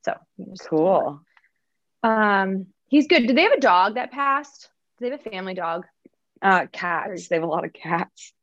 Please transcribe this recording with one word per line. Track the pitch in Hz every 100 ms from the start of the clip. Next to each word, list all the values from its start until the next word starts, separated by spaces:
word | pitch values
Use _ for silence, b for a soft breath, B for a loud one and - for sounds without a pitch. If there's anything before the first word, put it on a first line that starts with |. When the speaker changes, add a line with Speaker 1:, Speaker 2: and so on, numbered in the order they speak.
Speaker 1:
So | - - _ -
you | 185
just | 190 -
Speaker 2:
Cool. | 160 175 175 - 147 _ _ _ _ _ _ _ _
Speaker 1:
Um, | 226 220 208 196 190 190 185 _ _
he's | 294 277
good. | 247 240
Do |
they | 262
have | 370
a | 571
dog | 262 180 196 220
that | 247
passed? | 262 277 269 294 - - _ _ _
Do | 247
they |
have | 285 220
a |
family | 190 190
dog? | 185 170 170 180 _ _ _ _ _
Speaker 2:
Uh, | 196 185 -
cats. | - 180 160 -
Speaker 1:
Or | 180 175
Speaker 2:
They | 170
have |
a | 165
lot | 160 156
of |
cats. | - 160 170 - _ - _